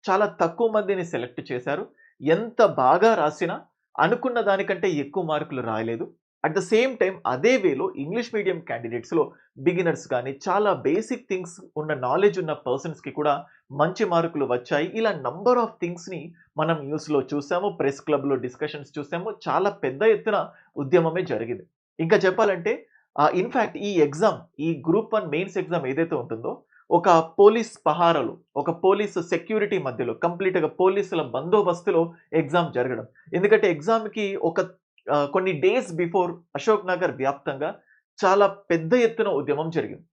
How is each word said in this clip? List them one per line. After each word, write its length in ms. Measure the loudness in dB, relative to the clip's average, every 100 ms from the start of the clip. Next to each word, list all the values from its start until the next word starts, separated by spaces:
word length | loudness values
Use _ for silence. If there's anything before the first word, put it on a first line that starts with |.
| 0
చాలా 160 | 0 0 0
తక్కువ 260 | -2 0 0 0
మందిని 280 | 0 -4 -4
సెలెక్ట్ 380 | -6 -8 -12 -8
చేశారు. 360 | -6 -4 -6 -8 _ _ _ 0 0
ఎంత 300 | 0 4 4
బాగా 500 | 6 4 6 6 4
రాసినా 400 | 0 0 -4 -4 -12 _ _ 0
అనుకున్న 420 | 2 2 -2 -2
దానికంటే 480 | 0 0 0 -2 0 -2 -4
ఎక్కువ 180 | -6
మార్కులు 380 | -2 -4 -4 -6
రాయలేదు. 460 | -4 -4 -4 -6 -8 _ _ _ -2
At 60 | -2
the 80 | 0
same 180 | 2 2 0
time 140 | -2 -2 -6
అదే 240 | 0 2 4
వేలో 360 | 2 0 -4 -6
ఇంగ్లీష్ 320 | -6 -6 -4 -4
మీడియం 240 | -4 -4
క్యాండిడేట్స్‌లో 640 | -6 -8 -6 -8 -2 0 0 -4 _ -4 -2
బిగినర్స్ 420 | 0 0 -2 -4
కానీ 240 | -4 -4 -8 -2
చాలా 260 | 0 2 0 0
బేసిక్ 420 | 0 -2 -8 -6
థింగ్స్ 260 | -6 -6 -16 -12 -10
ఉన్న 120 | -6
నాలెడ్జ్ 440 | -4 0 4 4 2
ఉన్న 100 | -4 -6 -4
పర్సన్స్‌కి 440 | -4 -4 -10 -10 -2
కూడా 260 | 0 0 -4 _ _ -2
మంచి 260 | 0 0 0
మార్కులు 340 | 2 0 -2 -2
వచ్చాయి. 400 | -2 0 -2 -2 -2
ఇలా 120 | -2 -2 -6
number 300 | -2 2 2
of 80 | 0 -4
థింగ్స్‌ని 360 | -8 -8 -12 -12 -14 -20 _ -4
మనం 180 | -2 -2 -2
న్యూస్లో 340 | -6 0 -2 0
చూసాము, 380 | -6 -2 -2 -2 -2
ప్రెస్ 220 | -2 -2 -2
క్లబ్లో 280 | -2 0 -2 -2
డిస్కషన్స్ 480 | -8 -8 -8 -12 -12
చూసాము. 340 | -8 -6 -8 -8 -2
చాలా 220 | 0 0
పెద్ద 340 | -2 -6 0
ఎత్తున 340 | 2 2 0 -2 -4 -10 _ -8
ఉద్యమమే 400 | 2 2 2 -2 -4
జరిగింది. 340 | -4 -4 -8 -10 _ _ -6
ఇంకా 180 | 2 4 2
చెప్పాలంటే, 600 | 2 0 0 -2 -4 -8 _ _ 2
ఆ, 100 | 2 2
in 80 | -2 -2
fact 200 | -2 -4 -2
ఈ 20 | 2 2
ఎగ్జామ్, 320 | 2 0 0 -12 -6 -4
ఈ 160 | -4 0
గ్రూప్ 280 | 0 0 -4
వన్ 120 | -2 -4
మెయిన్స్ 220 | -4 -6
ఎగ్జామ్ 300 | -4 -4 -2
ఏదైతే 280 | -2 -2 -4
ఉంటుందో 300 | -6 -8 -8 -10 _ _ _
ఒక 180 | 2 6 4 4 6
పోలీస్ 320 | 6 6 -2 -2 -2
పహారాలు, 500 | 2 4 4 0 -6 _ -4
ఒక 160 | -4 0 2
పోలీస్ 360 | 2 0 -4 -2
సెక్యూరిటీ 440 | -4 -2 -2 0 -2 -4
మధ్యలో 240 | -4 -4
కంప్లీట్గా 540 | -2 -2 0 0 0 -2
పోలీసుల 540 | 2 2 2 -2 -2
బందోబస్తులో 920 | -2 -4 2 2 2 0 0 2 0 -4 _ -2
ఎగ్జామ్ 320 | 2 0 0 -2
జరగడం. 260 | -2 -4 -8 _ -6
ఎందుకంటే 380 | -2 4 4 4 0
ఎగ్జామ్‌కి 600 | 0 -2 -2 -6 -4 -2 -2
ఒక, 100 | -2 -6 -8 _ _ -2
ఆ, 40 | 0 0
కొన్ని 180 | 0 -2 2 2
డేస్ 240 | 2 -2 -4
బిఫోర్ 300 | -2 0 -2 -6 _ -6
అశోక్ 300 | 0 0 0
నగర్ 200 | -2 -2 0
వ్యాప్తంగా 480 | -2 -2 -6 -6 -6 -8 _ _ _ -2 2
చాలా 220 | 4 4
పెద్ద 460 | 2 _ -2 2
ఎత్తున 340 | 2 2 2 -2 -2
ఉద్యమం 300 | -2 -2 -2 -4
జరిగింది. 280 | -6 -10 _